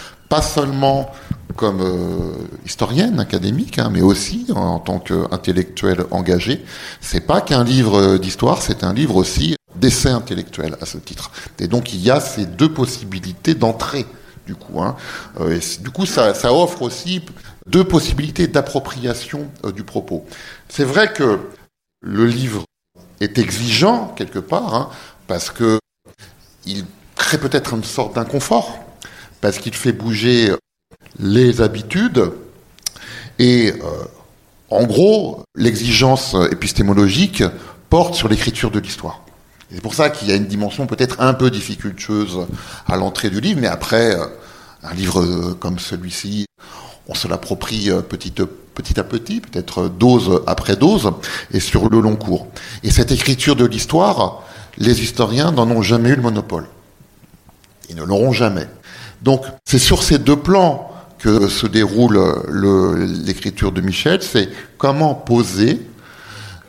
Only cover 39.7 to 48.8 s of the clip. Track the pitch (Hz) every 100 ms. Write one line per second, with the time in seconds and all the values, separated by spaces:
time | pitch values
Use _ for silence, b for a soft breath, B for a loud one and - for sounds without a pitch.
39.7 | 90 104 123 147 - 101 101 98 101 104
40.7 | - 131 110 127 - 127 127 127 104 -
41.7 | 98 104 87 - 107 101 90 87 B B
42.7 | B - 95 95 - 110 98 170 170 107
43.7 | 82 - 113 117 90 78 - B B B
44.7 | B 78 87 92 90 87 87 87 90 87
45.7 | 90 - 90 90 - 98 104 - _ B
46.7 | B B B - - - 87 - 92 -
47.7 | 110 101 92 - 101 - - 87 - -
48.7 | -